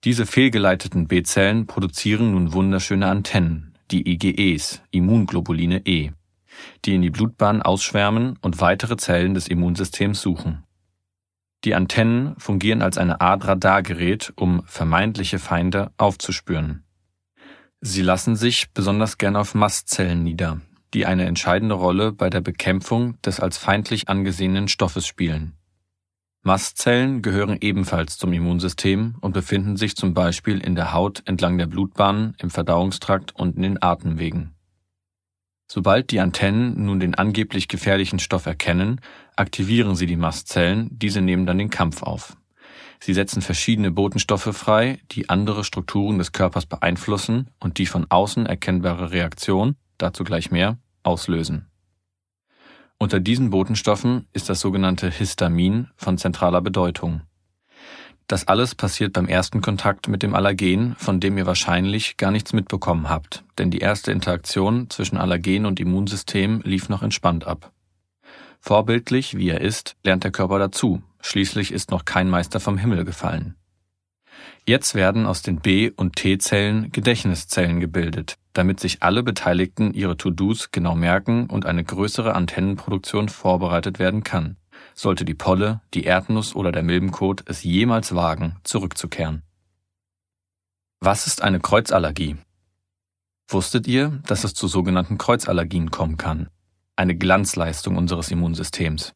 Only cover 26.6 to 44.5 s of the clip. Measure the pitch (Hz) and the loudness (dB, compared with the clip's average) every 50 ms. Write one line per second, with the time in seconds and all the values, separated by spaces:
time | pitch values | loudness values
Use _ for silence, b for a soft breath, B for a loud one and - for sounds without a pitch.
26.6 | - - - - - 123 120 123 127 135 135 123 104 110 95 101 101 101 104 87 | 2 -6 -6 -2 2 2 4 4 2 2 0 -2 -2 0 0 2 0 0 -2 0
27.6 | - 104 95 95 92 90 - 85 82 80 - - - 92 87 85 85 87 87 87 | 0 0 0 0 0 0 0 -2 -2 -4 -6 -4 -2 0 0 2 2 2 0 0
28.6 | 87 90 - - - 98 98 101 110 117 117 - - 98 92 95 90 - 104 101 | 0 -2 -4 0 0 2 2 2 0 -2 -4 -4 -4 -2 -2 -2 -2 0 0 0
29.6 | 95 104 101 95 110 101 - - - 95 85 90 90 87 85 - - 113 104 95 | 0 0 -2 -2 -2 -4 -2 -2 -2 0 2 2 2 2 0 -2 -2 -2 -2 -2
30.6 | - - 90 87 85 - - 85 92 101 101 - - - 95 87 92 87 90 90 | 0 -2 -2 -2 -2 0 0 0 0 0 -2 -6 -6 -6 -2 0 0 2 2 0
31.6 | 85 80 78 95 98 98 _ - 101 98 98 104 110 113 113 - - 87 - - | 0 -2 -2 -2 -4 -4 _ 2 2 2 2 0 -2 -4 -4 -6 -8 -6 -4 -4
32.6 | 87 85 85 85 90 98 92 - - - 98 95 - - - - 95 87 80 - | -2 0 2 2 2 0 -2 -4 -2 0 -2 -2 -2 -8 -8 -4 -4 -2 -2 0
33.6 | 92 95 98 - - 90 87 - - 85 82 80 82 82 80 82 80 78 - _ | -2 -2 0 0 2 0 0 0 -2 -4 -2 -2 -4 -2 -4 -4 -6 -6 -12 _
34.6 | _ _ _ _ _ _ _ _ _ _ _ _ _ _ _ _ _ _ _ _ | _ _ _ _ _ _ _ _ _ _ _ _ _ _ _ _ _ _ _ _
35.6 | _ _ - 104 90 98 98 120 135 - - 101 92 92 87 - 101 98 101 113 | _ _ -6 0 4 4 4 4 4 2 0 2 2 2 2 2 0 2 2 2
36.6 | 123 123 - - 104 101 98 95 92 87 - - 95 107 101 107 107 - - 98 | 2 0 0 0 0 0 2 2 2 2 2 2 2 2 2 0 -2 -2 -2 -4
37.6 | 92 - - 90 - 101 98 98 95 - - 90 - - 98 90 - - 80 - | -4 -4 -6 -2 2 2 2 2 2 0 -2 -4 -2 0 -2 -2 -2 -4 -6 -4
38.6 | - - 85 90 92 104 131 131 B B B B B B B - 101 98 - - | 0 2 2 2 2 2 -2 -4 B B B B B B B -2 -2 -2 0 -2
39.6 | 98 95 113 117 117 101 95 82 90 85 87 82 85 80 78 - - - - 92 | 0 2 4 4 4 4 2 0 0 0 0 0 0 0 -2 -4 -10 -4 0 2
40.6 | 87 87 98 107 113 107 - 113 107 104 95 104 92 92 90 90 92 90 90 95 | 2 4 2 0 -2 -4 -6 -4 -4 -2 0 2 2 2 2 2 2 2 2 0
41.6 | 104 104 - - 90 82 78 - - - - - - - - _ _ _ B B | 0 -2 -2 0 0 -2 -2 -4 -8 -8 -8 -8 -10 -14 -20 _ _ _ B B
42.6 | B B B B B B B B - - 95 95 98 98 - 107 - - 87 - | B B B B B B B B -2 0 0 0 0 0 -2 -4 -2 -2 -2 -2
43.6 | - - 113 107 101 92 82 101 98 101 - 107 - - 104 95 - 113 | 0 0 2 2 2 0 2 2 0 0 0 -2 0 0 0 0 0 -4